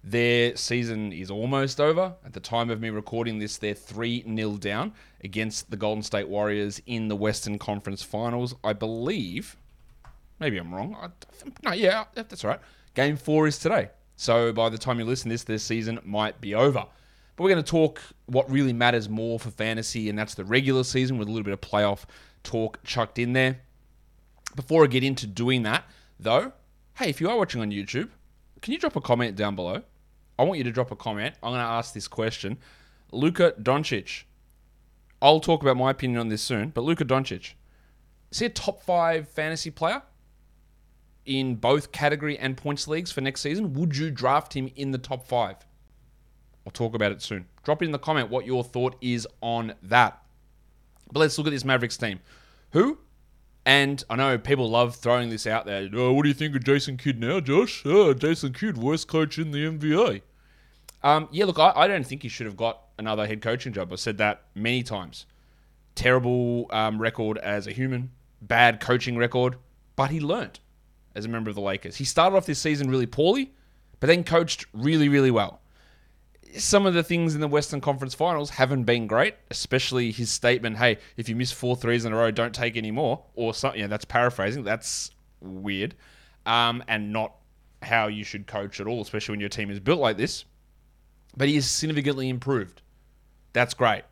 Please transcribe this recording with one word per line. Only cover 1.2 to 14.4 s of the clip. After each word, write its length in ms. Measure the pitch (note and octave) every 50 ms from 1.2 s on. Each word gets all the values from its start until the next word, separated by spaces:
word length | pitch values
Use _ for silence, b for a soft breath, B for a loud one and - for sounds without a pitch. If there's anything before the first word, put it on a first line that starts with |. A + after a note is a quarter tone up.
| F#2 F2+
almost 500 | G2+ G#2+ A2+ B2+ C#3 C3+ C3+ C3+ C3 -
over. 360 | D3 D3+ D#3+ E3+ F#3+ F#3 F3+ - -
At 80 | - -
the 60 | -
time 320 | - - A2+ A#2 A#2 A#2
of 100 | A#2 G#2+
me 80 | A2+ A2+
recording 480 | G#2+ G#2+ G#2+ - A#2 A#2 A#2 A#2 A2
this, 200 | G#2+ G#2 G#2 -
they're 180 | - G#2+ G#2 G#2
three 480 | - - - G2 G#2 A#2 A#2+ A#2 A#2+ -
nil 300 | A2+ A2 A2 A2 G#2+ G#2
down 380 | G2+ G2 G2+ G2+ G#2+ G#2+ A2 b b b b b b -
against 460 | G2 F2+ G#2+ A2 A2 G#2+ - - -
the 80 | A2+
Golden 240 | G2 G#2+ G#2+ A2 G#2+
State 260 | G#2 - - G2+ G2+
Warriors 540 | - G2+ G#2 G#2 G#2+ G#2 G#2 G2+ G2+ G2 - -
in 200 | - A#2+ A2+ A2
the 80 | G#2+ G#2
Western 440 | G2+ G#2 G#2+ G#2+ - - G#2+ G#2 G2+
Conference 420 | - - G#2 G2+ - G2+ G2 -
Finals. 540 | - - - G#2+ A#2 A#2+ A#2+ A#2+ B2 B2 B2 - -
I 100 | G#2+ G#2+
believe, 840 | G2+ A2 A2 A2+ A2+ A#2+ D3+ A3 F#3 A2+ F2 F2 - G#3 - - - - - - _ - - - - - - - - _ _ - _
maybe 180 | D#3+ C#3+ G#2+
I'm 160 | F#2 E2+ E2+ F2+
wrong. 240 | F#2+ G2+ G3 G#3+ -
I, 100 | - F3 - _ - - - - - C#4 - - -
no, 100 | C#4 F3+
yeah, 320 | G3+ G#3+ F#3 G3 A3 G#3+ - _
that's 280 | B3 A3+ - G3 - -
right. 160 | G#2 A#3+ - b b b b b b b
Game 200 | - C3+ C#3+ D3+
four 300 | C#3+ - D#3 D3+ D#3 D#3
is 140 | D3+ C#3+ -
today. 300 | - D#3+ A3 F3+ - - - _ _ _ _
So 360 | - - - A2+ A#2